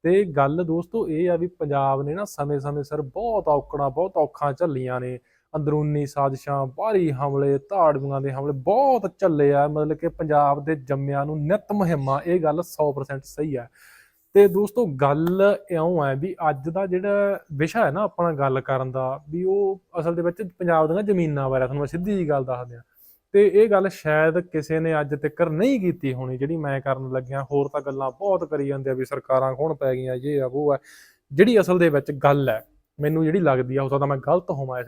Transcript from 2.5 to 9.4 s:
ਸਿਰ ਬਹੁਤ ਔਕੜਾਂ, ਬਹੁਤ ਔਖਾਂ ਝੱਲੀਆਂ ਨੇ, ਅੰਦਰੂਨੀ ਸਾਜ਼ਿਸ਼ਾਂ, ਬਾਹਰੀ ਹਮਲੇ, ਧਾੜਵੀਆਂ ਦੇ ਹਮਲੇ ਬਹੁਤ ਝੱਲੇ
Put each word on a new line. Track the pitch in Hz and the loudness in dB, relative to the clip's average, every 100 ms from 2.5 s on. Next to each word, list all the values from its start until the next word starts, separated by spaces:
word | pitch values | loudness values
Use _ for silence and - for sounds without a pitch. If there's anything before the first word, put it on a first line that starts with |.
| 143 143 147 | -4 -4 -6
ਸਿਰ | 139 151 | -6 -8
ਬਹੁਤ | 139 185 233 214 160 | -6 -6 -2 -2 2
ਔਕੜਾਂ, | 147 - 147 139 | 0 0 -4 -2
ਬਹੁਤ | 135 190 - | -2 -2 0
ਔਖਾਂ | 147 - 143 | -2 0 -4
ਝੱਲੀਆਂ | 131 175 131 127 127 | -2 -4 -2 -4 -6
ਨੇ, | 127 123 _ _ _ 156 | -6 -10 _ _ _ -4
ਅੰਦਰੂਨੀ | 147 151 151 147 143 | 0 0 0 -2 -2
ਸਾਜ਼ਿਸ਼ਾਂ, | 143 139 135 - 139 131 | -2 -2 -2 -4 -4 -4
ਬਾਹਰੀ | 135 214 202 165 | -4 0 2 0
ਹਮਲੇ, | 131 143 139 139 139 | -2 -2 0 0 0
ਧਾੜਵੀਆਂ | 139 196 160 143 139 139 | -2 2 4 2 -2 -4
ਦੇ | 139 | -4
ਹਮਲੇ | 131 143 | -4 -6
ਬਹੁਤ | 135 131 226 277 247 196 _ | -2 0 2 4 2 -2 _
ਝੱਲੇ | 190 151 | 0 4